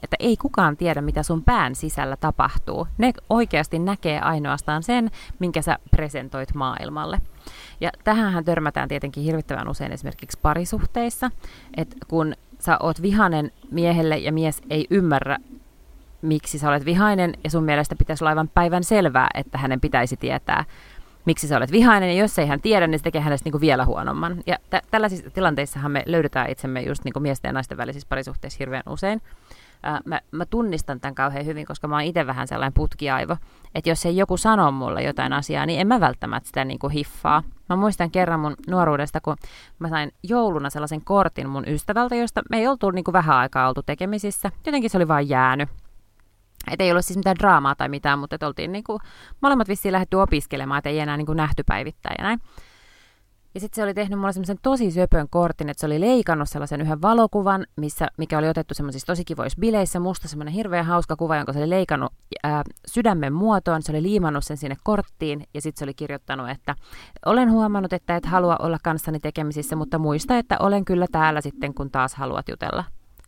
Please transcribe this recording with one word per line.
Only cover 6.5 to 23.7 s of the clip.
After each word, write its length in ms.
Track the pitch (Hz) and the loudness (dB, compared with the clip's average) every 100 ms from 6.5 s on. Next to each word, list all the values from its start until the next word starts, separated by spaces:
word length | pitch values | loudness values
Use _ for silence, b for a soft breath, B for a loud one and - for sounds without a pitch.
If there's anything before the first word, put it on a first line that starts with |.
| 143 | -4
maailmalle. 680 | 131 - - 151 160 196 - B B B B B | -4 -6 -8 -8 -4 -4 -4 B B B B B
Ja 100 | 175 - | -6 -2
tähänhän 420 | - 220 214 175 160 | 0 2 2 0 0
törmätään 440 | 165 151 139 135 | 0 0 -2 -4
tietenkin 340 | 143 143 143 | -4 -6 -4
hirvittävän 460 | 151 160 - 139 - | -2 -2 -4 -6 -6
usein 220 | - 139 | -6 -8
esimerkiksi 480 | 131 135 - 131 - | -8 -10 -12 -10 -2
parisuhteissa, 920 | 151 156 175 220 - 240 240 - 254 - B B B - | 0 0 -2 0 0 0 -2 -2 -4 -6 B B B -8
että 180 | 160 - - | -8 -8 -4
kun 260 | 165 156 - - - | 0 0 -4 -14 -8
sä 180 | - 160 | 0 2
oot 220 | 165 170 | 2 0
vihanen 500 | 196 208 196 156 147 - - | 0 4 4 2 -2 -8 -8
miehelle 460 | 170 170 170 160 156 | 0 2 4 2 0
ja 140 | - | 0
mies 300 | 156 160 - - | 0 0 -2 -4
ei 180 | 156 - | -4 2
ymmärrä, 480 | 196 175 139 135 139 - - - - - - - - | 2 4 2 2 -4 -6 -20 -20 -20 -20 -20 -20 -6
miksi 380 | 160 151 - 147 | -2 0 -2 -2
sä 100 | 147 | 0
olet 160 | 143 139 | 2 2
vihainen, 480 | 175 214 196 175 - | 4 4 4 2 -2
ja 60 | 156 | -2
sun 140 | 165 | 0
mielestä 320 | 156 147 147 156 | 2 2 2 2
pitäisi 280 | - 151 | 2 2
olla 60 | 156 | 2
aivan 180 | 156 160 | 2 2
päivän 300 | - 170 180 | 2 2 2
selvää, 440 | 175 214 170 127 127 | 4 4 6 4 2
että 240 | - - 131 | 0 -6 -4
hänen 240 | 135 131 | -2 0
pitäisi 360 | 151 131 123 127 | 2 2 2 0
tietää, 480 | 127 131 - 151 151 B B B B B - | -2 -4 0 -2 -2 B B B B B 0
miksi 220 | 156 147 | 0 2
sä 100 | 139 | 2
olet 140 | 131 | 4
vihainen, 380 | 202 240 208 185 | 6 8 8 6
ja 60 | 180 | 4
jos 160 | 214 - | 2 2
ei 80 | 147 | 2
hän 140 | 143 | 2
tiedä, 260 | 220 208 165 | 4 4 4
niin 120 | 156 | 2
se 40 | |
tekee 180 | 165 160 | 0 0
hänestä 240 | 147 139 156 | 0 0 0
niinku 140 | 147 | 2
vielä 240 | 156 | 4